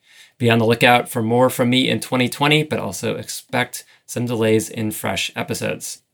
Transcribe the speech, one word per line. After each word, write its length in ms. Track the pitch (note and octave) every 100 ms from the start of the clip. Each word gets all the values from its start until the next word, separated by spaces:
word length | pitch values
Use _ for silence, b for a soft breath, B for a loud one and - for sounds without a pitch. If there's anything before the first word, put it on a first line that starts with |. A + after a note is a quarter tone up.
| b b b -
Be 100 | A#2+
on 80 | A#2
the 80 | A2
lookout 420 | A#2 B2+ A#2+ A#2+
for 140 | B2+
more 300 | A2 A#2+ B2+
from 180 | - B2
me 180 | B2+ B2
in 120 | A2+
twenty 280 | - B2+ B2
twenty, 360 | - D3 D3+
but 160 | D3+ G#2+
also 380 | G2+ G2 - -
expect 680 | - - - B2 B2 - b b -
some 180 | A#2+ A#2+
delays 440 | A#2+ A2 A2 G#2
in 200 | - A2
fresh 420 | G#2+ - G2 - -
episodes. 680 | - A2+ G#2+ - - - _